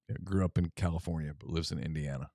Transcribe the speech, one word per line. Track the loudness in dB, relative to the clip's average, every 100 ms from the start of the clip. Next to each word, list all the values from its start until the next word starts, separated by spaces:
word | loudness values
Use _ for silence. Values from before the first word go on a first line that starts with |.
| _
Yeah, | -8
grew | 0 4
up | 4 4
in | 2 2
California, | 0 0 0 -2 -2 -6
but | -4
lives | -2 -2
in | -2
Indiana. | -2 -2 -4 -4 -8